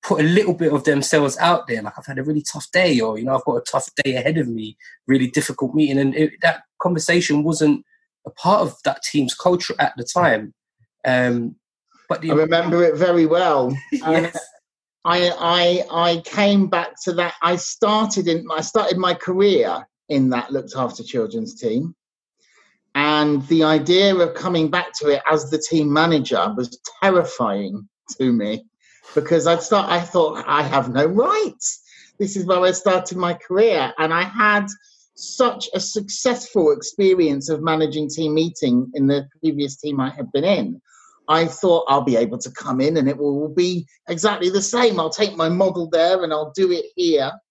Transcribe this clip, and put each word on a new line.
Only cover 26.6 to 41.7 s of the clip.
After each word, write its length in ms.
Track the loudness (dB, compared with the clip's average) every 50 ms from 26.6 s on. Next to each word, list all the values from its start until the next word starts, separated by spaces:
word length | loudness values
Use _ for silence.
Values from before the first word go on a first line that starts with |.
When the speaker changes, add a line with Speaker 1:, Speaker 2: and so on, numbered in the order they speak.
| -6 -8 -10 -18 _ -20 -8 0
Speaker 2:
terrifying 880 | 0 2 4 2 0 0 -4 -4 -4 -2 -2 -4 -6 -6 -8 -12 -12 _ _ _ _ -20 -6 _
to 140 | 0 2
me, 340 | 2 0 0 -2 -4 -6 -8 _ _ _ _ _ _ _ _ -4 -4
because 320 | -4 0 2 0 2 4
I'd 160 | 2 0 0
start, 280 | 0 0 0 0 2 0
I 100 | -2 -2
thought, 440 | -4 -2 0 0 2 2 0 -6 -4
"I 160 | -2 0 0
have 300 | 0 0 0 0 -2 0
no 140 | 0 0 2
rights." 720 | 2 2 2 2 2 2 0 0 -4 -6 _ -8 -8 -8 -8 _ _ -20 -20 -20 _ _ _
This 180 | -6 -4 -2
is 80 | -6 0
where 160 | 0 2 4
I 120 | 4 2
started 440 | 0 2 0 0 0 0 -2 -4 -6
my 180 | -4 -4 -4 -4
career, 600 | -6 -8 -4 2 2 4 4 4 2 -2 -4 -2 -2
and 140 | -2 0
I 100 | 0 -2
had 440 | -2 -4 -2 0 2 2 2 2 0 -4 -10 _ _ _ _ _ _ _ _
such 540 | -18 -16 -14 0 0 0 0 2 -4 -10 -6 -6
a 60 | -6
successful 920 | -6 -4 -6 -8 -8 -8 -10 -4 -2 -2 -2 -2 -6 -2 0 2 4 4
experience 760 | 2 2 -2 -12 -2 2 4 4 4 4 2 2 0 -2 -4 -4
of 140 | -4 -2
managing 460 | -2 -2 0 0 0 -2 -2 -4 -6 -6
team 260 | -4 -4 -2 0 0
meeting 560 | 0 0 -2 -4 -4 -2 0 2 0 0 -2 -2
in 120 | 0 0
the 220 | 2 2 0 -2 -6 _ _
previous 360 | -4 -4 -2 -2 -4 -6 -6
team 240 | _ -8 -6 -4 -4
I 100 | -4 -4
had 220 | -6 -8 -12 -4
been 120 | -2 -2 0
in. 360 | 2 0 0 -2 -6 -8 -12 _ _ _ -20 _ _ _ _ _ 0
I 180 | 2 2 2
thought, 380 | 0 -2 -2 2 2